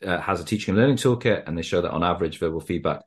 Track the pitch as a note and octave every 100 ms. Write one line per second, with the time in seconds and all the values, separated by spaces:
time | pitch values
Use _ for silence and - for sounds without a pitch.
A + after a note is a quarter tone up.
0 | F#2+ E2+ - F2+ D#2+ G#2+ - G2 C3+ B2+
1 | C3 B2 A#2+ G2 D2+ E2 E2 F2 E2+ D#2+
2 | F2 F2 E2 - E2+ D#2+ - F2 E2 C#2+